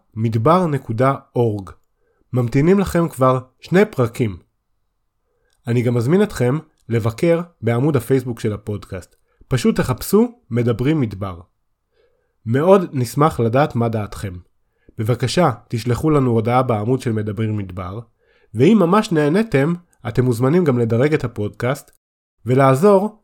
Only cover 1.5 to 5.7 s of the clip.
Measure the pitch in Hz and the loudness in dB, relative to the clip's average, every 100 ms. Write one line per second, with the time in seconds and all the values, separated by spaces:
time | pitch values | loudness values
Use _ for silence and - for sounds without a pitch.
1.5 | 104 92 - _ _ _ _ _ 123 123 | -2 -10 -20 _ _ _ _ _ -4 0
2.5 | 139 160 196 185 170 165 - 131 131 - | 2 4 2 2 0 -2 0 2 2 -4
3.5 | _ - 175 214 - 117 - 117 87 _ | _ 0 2 2 0 -2 -2 -4 -6 _
4.5 | _ _ _ _ _ _ _ _ _ _ | _ _ _ _ _ _ _ _ _ _
5.5 | _ - | _ -4